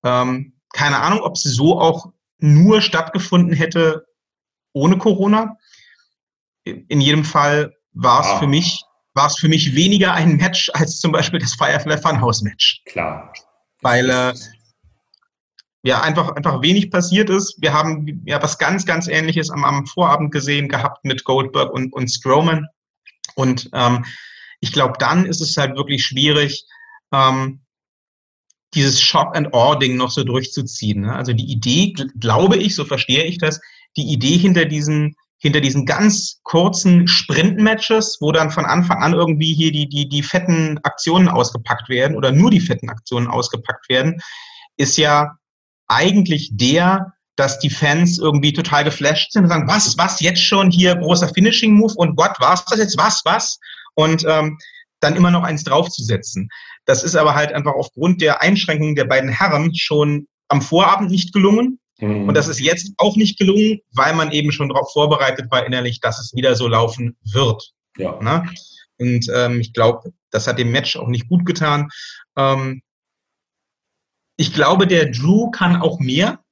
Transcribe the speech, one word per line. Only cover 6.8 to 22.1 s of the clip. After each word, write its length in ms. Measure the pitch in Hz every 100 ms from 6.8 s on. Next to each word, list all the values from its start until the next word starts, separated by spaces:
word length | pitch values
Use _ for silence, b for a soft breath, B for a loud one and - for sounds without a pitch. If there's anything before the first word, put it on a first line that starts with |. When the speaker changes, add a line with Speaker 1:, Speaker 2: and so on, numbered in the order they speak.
| _
Speaker 1:
in 140 | 147
jedem 240 | 139 151
Fall 500 | 151 156 147 147 147 _ _
war's 360 | - 123 123 175
Speaker 2:
Ah. 100 | 196
Speaker 1:
für 80 | 147
mich, 380 | 143 175 - - _ _
war's 220 | - 143 -
für 100 | 160
mich 260 | 160 147
weniger 400 | 131 185 202 185
ein 220 | 160 165 143
Match 340 | 185 175 -
als 260 | - 156 -
zum 100 | 170
Beispiel 300 | 156 156 170
das 140 | 120
Firefly 440 | - 143 147 151 151
Funhouse 440 | 170 139 120 107
Match. 380 | 104 - - - -
Speaker 2:
Klar. 460 | - 82 76 - - _ _ _ _
Speaker 1:
Weil, 260 | 127 120 127
Speaker 2:
Das 240 | 127 127
Speaker 1:
äh, 20 |
Speaker 2:
ist 180 | 123 - - _ _ _ _ _ _ _ _ _ _ _ _
Speaker 1:
ja, 160 | 127 123
einfach, 360 | 156 156 170 -
einfach 260 | 151 131
wenig 300 | 143 196 202
passiert 360 | 185 175 185 214
ist. 280 | 190 202 -
Wir 120 | 156
haben 500 | 151 156 156 151 147
ja 160 | - 143
was 160 | 147 -
ganz, 280 | 147 190 -
ganz 220 | 165 170
Ähnliches 420 | 156 160 160 151
am, 140 | 151
am 200 | 135 143 139
Vorabend 440 | - 170 147 151
gesehen 380 | 147 135 143 143
gehabt 360 | 139 117 -
mit 200 | 135 131
Goldberg 480 | - 135 135 143 131
und, 200 | 131 131
und 140 | 131
Strowman. 640 | 123